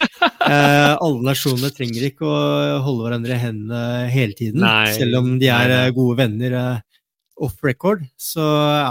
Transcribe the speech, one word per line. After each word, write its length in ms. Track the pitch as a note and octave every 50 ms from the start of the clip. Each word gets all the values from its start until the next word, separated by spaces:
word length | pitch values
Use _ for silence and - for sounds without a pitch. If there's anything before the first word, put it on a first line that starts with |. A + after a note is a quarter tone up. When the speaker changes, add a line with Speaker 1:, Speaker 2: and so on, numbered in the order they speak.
Speaker 1:
<laughs> 300 | G#3+ A#3+ - - F4 D#4 - - -
Speaker 2:
Eh, 520 | - D3 D3 C#3+ C#3+ C#3+ C#3+ D3 C#3+ D3+ -
alle 220 | F3 D#3+ C#3+ A#2 A#2+
nasjoner 480 | C3+ C#3 C3 - D3 B2+ B2 C3 C#3 C#3
trenger 300 | - C3 A#2+ A2+ A2+ B2+
ikke 220 | C#3 C3 _ D#3+ D3+
å 540 | D3+ D3 D3 D3 D3 C#3+ C#3+ D3 C#3+ C#3+ C3
holde 180 | C#3+ C3+ A#2 A2+ A#2
hverandre 220 | A#2+ A#2+ A2+ A#2+
i 80 | B2+ A#2+
hendene 720 | B2 A#2+ A2+ G#2+ G#2 A2 A#2+ A#2+ A#2+ A#2+ A#2+ B2 B2 B2
hele 240 | B2 C3+ B2+ G#2 G2+
tiden, 260 | - A#2+ A2 G#2+ A#2
Speaker 1:
Nei. 320 | A#2 A2+ A2 G#2+ G#2+ G#2+ G#2+
Speaker 2:
selv 240 | A2 C3 A#2+ A#2
om 220 | B2+ B2 B2+ B2+ C3
de 80 | C3 C3
er, 200 | A#2+ A#2+ B2 B2
Speaker 1:
Nei, 0 |
nei. 180 | B2+ B2+ B2+
Speaker 2:
eh, 40 | B2+
gode 260 | A#2+ B2+ C3 B2 A#2+ A#2+
venner, 340 | C3+ A2+ G#2 A2 B2 B2+ B2+
eh, 280 | B2 B2 B2+ B2+ A2+ - _ _ _ _ _ _ _ _ _ _ -
off 180 | A#2 A#2+ - - -
record, 420 | C#3+ B2+ - - F#3 G#3 F#3+ D3+ C3 - -
så 260 | - - - E3 D#3 D3+ D3+ D3 D3 D3 D3 D3 C#3+ C3